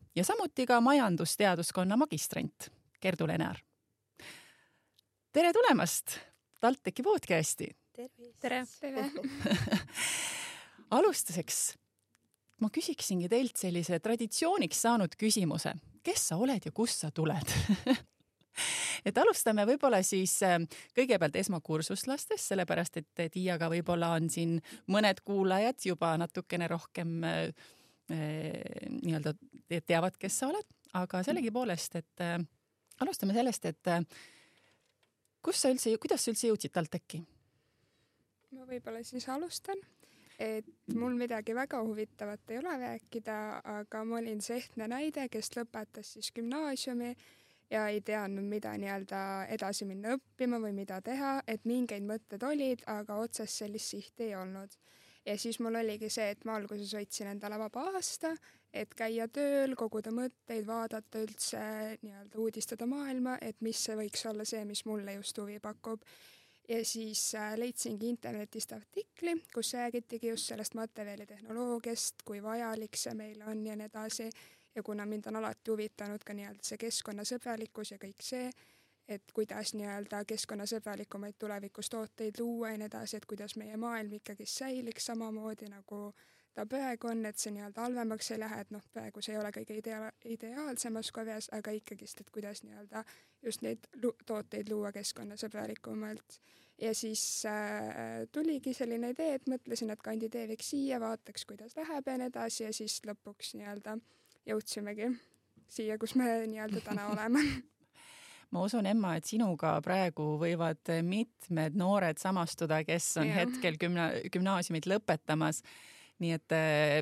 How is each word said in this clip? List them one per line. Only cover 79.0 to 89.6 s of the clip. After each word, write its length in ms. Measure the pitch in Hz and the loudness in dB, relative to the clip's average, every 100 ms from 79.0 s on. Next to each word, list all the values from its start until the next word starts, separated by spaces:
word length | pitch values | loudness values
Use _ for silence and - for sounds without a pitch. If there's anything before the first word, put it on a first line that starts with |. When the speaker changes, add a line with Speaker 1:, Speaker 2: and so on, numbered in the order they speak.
| - | -10
Speaker 3:
et 220 | 208 - | -10 -6
kuidas 380 | - 214 208 208 | -2 -2 -2 -4
nii-öelda 520 | 214 202 202 202 208 208 | -4 -6 -6 -6 -6 -4
keskkonnasõbralikumaid 1120 | 220 - 214 208 220 214 202 208 202 208 - | -6 -4 -6 -4 -4 -6 -8 -8 -10 -10 -8
tulevikus 500 | 208 202 202 - 202 | -8 -8 -10 -10 -8
tooteid 460 | 226 220 - 220 208 | -6 -8 -6 -6 -4
luua 340 | 233 233 220 | -4 -2 -4
ja 40 | 214 | -4
nii 120 | 214 | -6
edasi, 240 | 220 220 214 | -8 -8 -8
et 80 | - | -8
kuidas 300 | 202 208 220 | -10 -8 -10
meie 220 | 214 220 | -8 -6
maailm 360 | 233 233 214 208 | -4 -4 -6 -8
ikkagi 260 | - 202 208 | -12 -10 -6
säiliks 640 | - 262 254 233 226 - | -4 -4 -4 -4 -6 -4
samamoodi, 640 | 226 226 220 220 220 214 | -4 -4 -6 -6 -8 -12
nagu 400 | 202 - 202 208 - - _ _ - | -16 -12 -10 -10 -12 -20 _ _ -8
ta 80 | 220 | -4
praegu 420 | 262 269 233 233 | -2 -2 -2 -2
on, 160 | 226 214 | -2 -2
et 120 | 208 | -4
see 160 | 208 208 | -4 -6
nii-öelda 260 | 208 202 | -10 -6
halvemaks 500 | 240 247 226 220 - | -2 -2 -2 -2 -4
ei 80 | 220 | -4
lähe, 200 | 220 214 | -6 -8
et 100 | 196 | -8
noh, 120 | 208 - | -12 -12
praegu 300 | 226 220 208 | -12 -10 -10
see 120 | 208 | -6
ei 60 | 214 | -4
ole 120 | 208 | -4
kõige 240 | 208 | -6